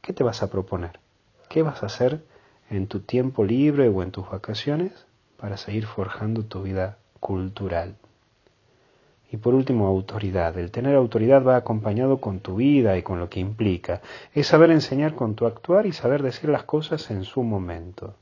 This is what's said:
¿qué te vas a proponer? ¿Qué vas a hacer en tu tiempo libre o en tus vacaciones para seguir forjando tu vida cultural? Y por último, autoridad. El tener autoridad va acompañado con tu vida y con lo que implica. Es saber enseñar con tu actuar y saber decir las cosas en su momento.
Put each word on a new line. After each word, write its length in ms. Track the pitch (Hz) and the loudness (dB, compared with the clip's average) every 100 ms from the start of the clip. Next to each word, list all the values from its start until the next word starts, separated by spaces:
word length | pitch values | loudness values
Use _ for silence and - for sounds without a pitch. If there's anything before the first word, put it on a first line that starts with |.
¿qué 120 | - | -10
te 100 | - | -2
vas 200 | 123 110 | -2 0
a 80 | 98 | -4
proponer? 480 | 98 92 92 87 - _ _ _ _ _ | -4 -4 -6 -8 -12 _ _ _ _ _
¿Qué 140 | 160 | 0
vas 180 | 156 - | 0 -4
a 60 | 120 | -8
hacer 360 | - 127 156 - _ _ _ _ | 0 0 0 -12 _ _ _ _
en 180 | 101 98 | -6 -4
tu 140 | 101 | -6
tiempo 420 | - 123 131 131 | -2 0 0 0
libre 440 | 101 123 147 143 123 | 0 4 2 4 4
o 160 | 95 | 2
en 80 | 90 | -2
tus 180 | 98 98 | -8 -10
vacaciones 760 | 95 - 107 143 151 185 - _ _ _ _ | -10 -8 -6 -4 -2 -4 -8 _ _ _ _
para 200 | 104 98 | -10 -10
seguir 280 | - 107 107 | -6 -6 -6
forjando 580 | - 95 - 107 110 | -6 -6 -6 -4 -4
tu 200 | 110 98 | -6 -8
vida 340 | 95 95 95 101 _ _ | -6 -4 -4 -8 _ _
cultural? 760 | - 92 95 98 98 85 87 104 _ _ _ _ _ _ _ _ _ _ _ _ _ | -6 -4 -4 -6 -4 -4 -6 -12 _ _ _ _ _ _ _ _ _ _ _ _ _
Y 60 | 110 | -2
por 180 | 120 131 | 2 2
último, 320 | 131 123 98 | 4 2 2
autoridad. 680 | 95 95 101 101 92 82 90 | 2 -2 -6 -4 -2 -2 -4
El 120 | 87 | -6
tener 240 | 117 131 139 | -4 2 4
autoridad 480 | 120 110 110 135 | 4 2 6 6
va 120 | 127 127 | 6 2
acompañado 640 | 120 110 107 107 131 135 | 2 -4 -2 0 0 0
con 220 | 113 95 | -2 -8
tu 160 | 101 95 | -6 0
vida 400 | 135 143 110 92 | 4 4 4 2
y 40 | |
con 160 | 87 90 | -2 -6
lo 120 | 87 | -4
que 100 | 95 | -6
implica. 600 | 92 107 107 87 - 87 - - - | -6 -2 0 0 -4 -8 -8 -20 -6
Es 140 | 147 143 | -2 4
saber 220 | 156 165 | 8 10
enseñar 460 | 160 - 135 156 151 | 8 2 0 0 -2
con 180 | 117 | -4
tu 140 | 107 117 | 0 -2
actuar 380 | 110 - 185 214 | -2 2 2 2
y 80 | |
saber 280 | 156 120 143 | -2 0 0
decir 280 | 135 - 151 | -2 -2 -2
las 140 | 143 | -2
cosas 460 | - 151 156 156 - | 0 -4 -2 -8 -6
en 120 | 104 | -6
su 200 | 95 - | -4 -4
momento. 680 | 117 104 90 85 87 90 104 104 | -2 -2 -4 -8 -12 -14 -16 -18